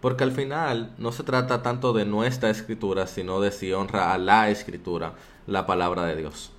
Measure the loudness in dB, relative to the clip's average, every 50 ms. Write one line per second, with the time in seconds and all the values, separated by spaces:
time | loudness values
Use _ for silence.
0 | 0 0 0 2 0 0 2 0 -4 -2 -2 -2 -2 0 -2 -2 -4 -8 -10 -6
1 | -6 -6 -4 -4 -4 0 0 2 2 2 0 0 0 -2 -2 0 0 2 2 2
2 | 2 2 2 2 2 0 0 2 2 2 0 0 -2 -8 -6 -2 0 0 0 0
3 | 0 -2 -4 -6 -6 -2 0 2 2 2 0 -2 -4 -2 0 0 0 0 0 2
4 | 2 2 2 2 4 6 6 6 6 4 2 0 -2 -10 -12 -10 -6 -4 -4 -4
5 | -4 -6 -8 -12 -20 -20 -20 -18 -8 -2 -2 -2 2 2 2 2 2 2 2 0
6 | 0 -2 -2 -2 -4 -8 -10 -12 -16 -16 -18